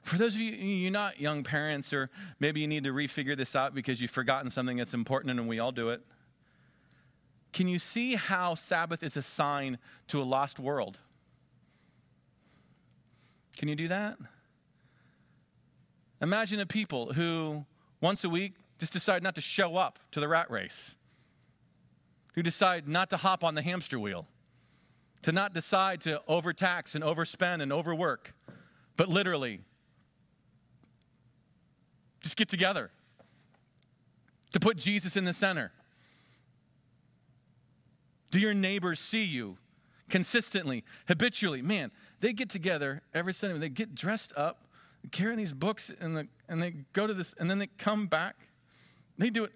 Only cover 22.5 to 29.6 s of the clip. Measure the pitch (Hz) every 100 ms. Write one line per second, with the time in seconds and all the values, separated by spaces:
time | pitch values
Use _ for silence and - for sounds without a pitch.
22.5 | - 190 175 147 165 185 180 185 185 170
23.5 | 151 151 180 - 127 104 90 78 _ _
24.5 | _ _ _ _ _ _ _ - 170 202
25.5 | 170 - 196 190 180 165 151 - 165 170
26.5 | 165 185 175 - 156 156 156 165 - 180
27.5 | 175 139 143 160 156 175 123 - - -
28.5 | - - _ _ - 170 175 190 165 127
29.5 | 98